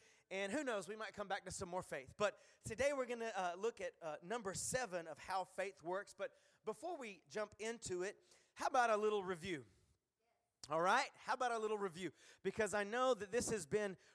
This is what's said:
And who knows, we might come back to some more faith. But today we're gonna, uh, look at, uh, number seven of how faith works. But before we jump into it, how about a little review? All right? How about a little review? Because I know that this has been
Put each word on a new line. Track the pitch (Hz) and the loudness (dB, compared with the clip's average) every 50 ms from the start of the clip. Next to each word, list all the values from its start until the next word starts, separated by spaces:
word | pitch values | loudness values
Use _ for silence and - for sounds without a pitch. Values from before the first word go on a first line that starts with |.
| - - - - _ _ | -18 -20 -20 -20 _ _
And | 185 190 196 196 196 | -4 -2 -2 0 -2
who | 302 302 | -2 0
knows, | 254 226 202 175 | 0 -2 -2 -2
we | 175 214 | -4 -6
might | 214 220 196 180 | -8 -8 -8 -6
come | 190 208 185 | -8 -4 -4
back | 190 196 - | -4 -4 -4
to | 185 | -6
some | 170 - 196 175 | -6 -6 -6 -4
more | 175 185 165 | -2 -4 -4
faith. | - 170 143 127 147 - - | -4 -6 -6 -6 -8 -2 0
But | 208 196 - - - - - _ - | 2 2 2 -2 -10 -20 -20 _ -10
today | - 220 202 262 285 294 | -8 -2 2 2 2 2
we're | 269 254 | 2 0
gonna, | 226 240 233 226 226 196 | -2 -2 -2 -2 -2 -2
uh, | 190 185 175 170 185 | 0 0 0 -2 0
look | 202 233 233 - | -2 -2 -2 -2
at, | 190 175 - _ 170 | -6 -8 -8 _ -8
uh, | 156 151 - 175 | -6 -6 -6 -6
number | 175 226 247 208 196 170 | -4 -4 -4 -2 -4 -4
seven | - - - 247 254 254 190 175 175 165 | -4 -4 -2 0 0 0 0 -2 -4 -4
of | 160 147 | -6 -10
how | - - - 190 190 185 - - | -12 -6 -2 0 0 0 -2 -2
faith | - 190 202 185 - 151 | -4 -4 -4 -4 -6 -4
works. | 170 180 196 202 - - - | -2 -2 -2 -2 -6 -6 -6
But | 196 175 - - _ _ _ _ _ | -6 -6 -6 -12 _ _ _ _ _
before | 214 214 - 302 349 349 294 | -6 -6 -4 -4 -6 -4 -4
we | 254 220 196 160 - - | -6 -8 -10 -12 -14 -8
jump | 131 214 214 208 - - | -4 -4 -4 -4 -4 -6
into | 208 226 233 233 - - 185 180 180 | -4 -4 -4 -4 -4 -4 -2 -2 -2
it, | 202 190 - _ _ - - _ _ _ | -2 -4 -8 _ _ -20 -20 _ _ _
how | - 294 | -4 -2
about | 349 285 254 240 233 | 4 6 6 6 6
a | 214 208 | 6 4
little | 214 214 214 208 185 | 4 4 4 2 0
review? | 180 190 160 160 196 170 139 117 - - - _ _ _ _ _ _ _ _ _ _ _ _ _ _ _ _ - 131 | 0 -2 -2 -2 -4 -4 -4 -4 -10 -18 -20 _ _ _ _ _ _ _ _ _ _ _ _ _ _ _ _ -6 0
All | 147 165 | 2 4
right? | 170 190 214 262 285 - - - - | 6 6 6 6 6 2 -2 -8 -2
How | - 240 | -2 0
about | 247 254 240 | 2 2 2
a | 233 226 | 2 2
little | 214 214 220 | 0 0 0
review? | 208 202 190 151 175 185 151 - - - - - - - | 0 0 -2 -2 -4 -6 -6 -6 -8 -16 -20 -20 -4 -4
Because | 190 - 220 220 196 190 | -2 0 2 2 2 2
I | 208 202 | 2 0
know | 202 220 247 254 262 254 | 2 2 4 4 6 4
that | 190 208 190 196 | 4 2 0 0
this | 240 - - | 0 2 2
has | 226 208 160 | 0 -2 -2
been | 139 190 214 214 202 180 - - - - | 0 0 0 0 0 -2 -6 -12 -20 -20